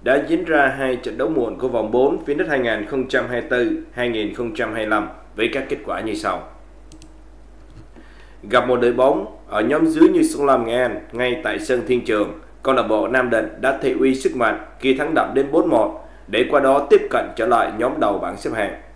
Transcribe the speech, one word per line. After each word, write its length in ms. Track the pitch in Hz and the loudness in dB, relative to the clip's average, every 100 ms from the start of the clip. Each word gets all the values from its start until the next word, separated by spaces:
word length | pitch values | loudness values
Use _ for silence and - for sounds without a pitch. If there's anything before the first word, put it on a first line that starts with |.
đã 220 | 113 139 147 | 2 0 0
diễn 180 | 165 165 | -2 0
ra 300 | 151 135 135 | 2 2 0
hai 180 | 135 123 | -4 -4
trận 220 | 120 110 | -6 -4
đấu 120 | 147 | -2
muộn 300 | 156 113 98 | 0 -2 -4
của 80 | 127 | -4
vòng 240 | 120 107 | -2 0
bốn 320 | 120 139 - - | 2 2 0 -4
Vindex 220 | 147 170 | -4 -2
hai 120 | 139 | -2
nghìn 260 | 120 107 104 | 0 -2 -4
không 220 | 139 127 | -6 -2
trăm 180 | 131 120 | -2 -2
hai 120 | 120 | -6
mươi 80 | 110 | -2
tư 340 | 123 117 107 - | 0 0 -2 -8
hai 160 | - 120 | -6 -4
nghìn 260 | 110 104 95 | -2 -4 -6
không 200 | 120 110 | -8 -4
trăm 180 | 113 | -6
hai 100 | 113 | -4
mươi 60 | 107 | -2
lăm 200 | 107 107 - - - | -2 -2 -12 -16 -4
với 140 | 117 | -4
các 120 | 139 131 | -2 -6
kết 80 | - - | -8 -6
quả 160 | 90 | -8
như 140 | 110 101 | -6 -6
sau. 320 | 101 87 - - - - - - - - - - - - - - - - - - - - 104 | -4 -6 -8 -20 -20 -20 -20 -20 -20 -20 -20 -20 -20 -20 -20 -20 -20 -20 -20 -20 -20 -18 0
Gặp 180 | 123 120 | 2 4
một 140 | 123 | 2
đội 120 | 120 | 2
bóng 440 | 120 131 156 202 - - | 4 4 2 -4 -14 -6
ở 120 | 107 | -2
nhóm 240 | 113 151 160 | 0 2 2
dưới 240 | 156 180 | 6 6
như 140 | 175 | 6
Sông 220 | - 131 143 | 0 2 2
Lam 200 | 127 113 | 4 2
Nghệ 100 | 123 | 0
An 240 | 123 104 - | 0 -4 -10
ngay 300 | 117 123 120 | -4 -2 -2
tại 160 | 110 101 | -4 -6
sân 220 | - 123 110 | -2 -2 2
Thiên 180 | 123 117 | -2 0
Trường, 340 | 107 104 - - - | 0 -2 -6 -18 -6
câu 120 | 135 127 | 0 0
lạc 80 | |
bộ 240 | 107 110 95 | 2 0 2
Nam 220 | 127 123 | 0 2
Định 180 | 113 107 - | 0 -2 -2
đã 180 | 131 - | -2 0
thị 140 | 135 127 | -2 2
uy 160 | 135 131 | 2 2
sức 200 | - 131 | -2 0
mạnh 300 | 110 - - - | 0 0 -10 -4
khi 180 | 135 135 | 0 0
thắng 160 | 151 147 | 2 0
đậm 160 | - | 2
đến 180 | 135 139 | 0 2
bốn 180 | 151 - | 2 4
một 400 | 123 104 - - - - | 2 2 -4 -16 -20 -4
để 180 | 107 123 | 0 2
qua 80 | 147 | 2
đó 280 | 135 139 - | 4 2 6
tiếp 120 | - - | 4 4
cận 160 | 120 107 - | -2 -4 -2
trở 120 | 113 | 2
lại 240 | 117 98 104 | 2 2 -2
nhóm 220 | 120 156 | -2 0
đầu 200 | 110 98 | 0 0
bảng 180 | 90 101 | -4 -6
xếp 140 | 143 113 | -6 -4
hạng. 260 | 98 87 - | -4 -6 -18